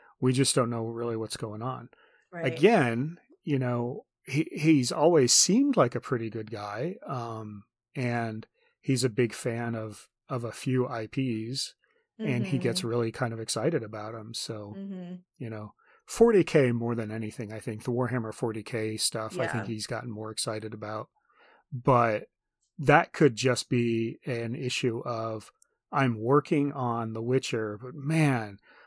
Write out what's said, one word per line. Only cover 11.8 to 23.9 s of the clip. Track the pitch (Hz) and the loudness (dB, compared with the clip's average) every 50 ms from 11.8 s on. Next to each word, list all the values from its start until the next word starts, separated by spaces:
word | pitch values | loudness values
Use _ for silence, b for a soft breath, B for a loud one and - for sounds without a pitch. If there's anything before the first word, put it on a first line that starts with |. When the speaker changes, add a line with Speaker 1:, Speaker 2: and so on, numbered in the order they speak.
| _ _ _ _ _ _ _ - | _ _ _ _ _ _ _ -6
Speaker 1:
and | 220 214 - - - | -2 -2 0 0 0
he | - 139 123 | 0 0 0
gets | 127 117 113 - | 0 0 0 -2
Speaker 2:
Mm-hmm. | - 117 | -2 -2
Speaker 1:
really | 117 120 113 113 | 0 0 0 -2
kind | - - 131 113 113 | -2 -2 -4 -4 -4
of | 113 | -6
excited | 110 - - 113 113 160 170 135 113 | -6 -6 -4 0 0 0 0 0 -2
about | 107 110 107 104 110 113 | -6 -8 -10 -10 -10 -10
'em. | 113 107 113 117 | -10 -12 -10 -10
So, | - - - 113 107 104 104 - | -8 -8 -8 -8 -10 -10 -12 -12
Speaker 2:
Mm-hmm. | 196 196 196 190 185 180 175 180 180 - _ _ - | -12 -12 -10 -10 -10 -10 -12 -12 -14 -16 _ _ -10
Speaker 1:
you | 131 110 | -10 -8
know, | 110 107 107 107 - b b b b b b | -8 -10 -10 -12 -16 b b b b b b
forty | - - - 226 240 220 190 165 | -6 4 6 8 8 8 6 6
K | - - 156 131 123 | 6 6 6 6 4
more | 120 117 117 117 120 | 4 2 0 -2 -2
than | 117 110 107 | -2 -4 -4
anything, | 107 113 110 107 - - 113 101 | -6 -6 -6 -8 -8 -10 -10 -10
I | 110 107 | -10 -10
think. | - 120 107 110 - | -8 -8 -8 -6 -4
The | 131 | -2
Warhammer | 120 123 127 110 123 123 110 110 107 | -2 0 0 0 -2 -4 -4 -6 -6
forty | - 127 117 107 110 101 | -4 -4 -4 -4 -6 -8
K | - - 113 110 110 110 | -6 -4 -4 -4 -4 -2
stuff, | 107 - - - 110 110 110 - - | -2 -2 -2 -2 -4 -6 -6 -4 -4
I | - | -4
think | - - 113 - - | -2 -2 -4 -4 -4
Speaker 2:
Yeah. | 113 | -6
Speaker 1:
he's | 107 104 | -6 -6
gotten | - 123 107 120 123 | -6 -8 -8 -8 -8
more | 107 107 110 110 | -8 -8 -10 -8
excited | 107 - - 120 110 107 107 107 110 | -6 -4 -4 -4 -4 -6 -6 -8 -10
about. | 107 107 104 107 107 - - _ b b b b b b b b b b _ | -10 -10 -8 -8 -8 -10 -12 _ b b b b b b b b b b _
But | - 120 - 143 127 120 117 113 107 107 - - _ _ _ _ _ _ _ _ _ - | -10 0 4 6 6 6 6 4 2 0 -4 -8 _ _ _ _ _ _ _ _ _ 0
that | 147 139 143 165 - - | 4 6 6 6 6 2
could | - - 160 135 113 | 2 4 4 4 4
just | 104 127 131 123 - - - | 2 0 0 0 0 -2 0
be | 131 120 120 117 | 0 2 2 2